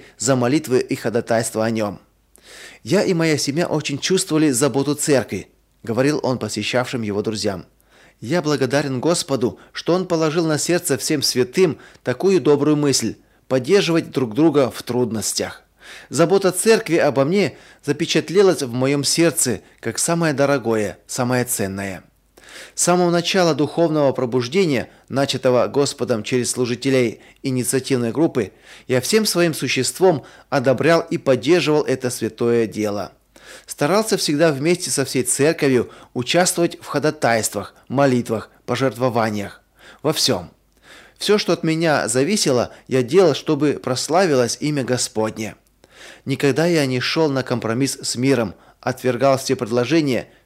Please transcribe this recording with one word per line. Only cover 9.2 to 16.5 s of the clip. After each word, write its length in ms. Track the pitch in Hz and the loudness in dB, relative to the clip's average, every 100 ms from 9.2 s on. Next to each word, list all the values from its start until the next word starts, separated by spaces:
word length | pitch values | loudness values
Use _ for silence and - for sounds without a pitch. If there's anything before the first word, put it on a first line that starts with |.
| - 135 113 - - | -2 -2 -2 -4 -14
что 220 | - - | -8 -2
Он 120 | 175 180 | -2 0
положил 400 | 170 160 160 160 | 0 0 0 0
на 120 | 147 | -2
сердце 380 | - 170 170 131 | 0 -2 0 -2
всем 260 | - 151 | -2 -2
святым 560 | 127 127 123 - 185 - - - | -2 0 0 2 2 0 -12 -10
такую 380 | - 123 185 185 | -6 -2 2 2
добрую 360 | 139 147 147 147 | 4 4 4 2
мысль — 400 | 147 131 110 - _ _ - | 2 0 -2 -6 _ _ -4
поддерживать 640 | 131 123 196 165 165 139 | -2 2 2 2 0 -2
друг 240 | - 127 | -2 -2
друга 360 | 107 160 143 123 | 2 2 4 2
в 120 | - | -2
трудностях. 800 | - 123 120 110 101 - 92 - _ _ - - - | -4 -2 -2 -2 -4 -4 -6 -10 _ _ -20 -20 -6
Забота 440 | 131 160 190 190 | 0 2 4 2